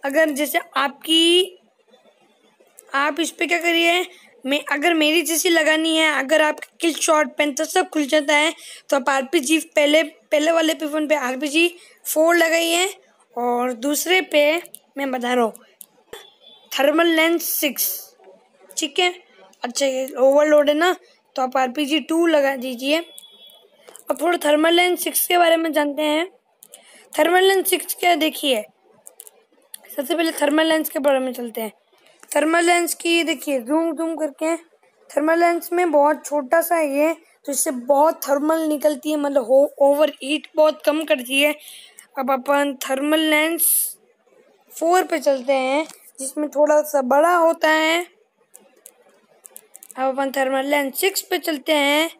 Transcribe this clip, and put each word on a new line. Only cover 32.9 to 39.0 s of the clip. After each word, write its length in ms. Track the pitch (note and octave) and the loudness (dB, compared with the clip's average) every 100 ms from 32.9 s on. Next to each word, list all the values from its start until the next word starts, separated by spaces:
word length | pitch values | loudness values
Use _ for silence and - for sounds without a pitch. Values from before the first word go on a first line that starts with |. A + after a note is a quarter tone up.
की 300 | - E4+ E4+ | -4 -2 0
देखिए, 360 | D#4+ D#4 - C4+ | 0 -4 -4 -4
zoom 300 | A3+ D4+ E4 | -2 -2 -2
zoom 220 | D4 E4 D#4 | -4 -6 -4
करके, 400 | D4+ C#4 D#4 E4 - _ _ _ - | -8 -6 -4 -6 -8 _ _ _ -6
Thermal 300 | D4+ D4+ E4 | -2 0 2
Lens 300 | E4+ E4+ E4+ | 2 0 -4
में 180 | F4 F4+ | -2 2
बहुत 340 | D4 D4 C#4+ - | 4 2 0 -4
छोटा 360 | D4 B3+ E4 | -6 0 0
सा 140 | E4 E4+ | 0 0
है 120 | D4+ C#4 | 0 0
ये, 180 | D#4 D#4+ _ _ - | 0 -2 _ _ -8
तो 60 | |
इससे 200 | C#4 - | -4 -4
बहुत 480 | B3+ A#3+ C#4 D#4 D#4+ | -4 2 4 4 2
thermal 380 | - C#4+ D4+ D#4+ D#4 | -2 0 0 0 0
निकलती 440 | D4+ D4+ C#4 | 0 0 -2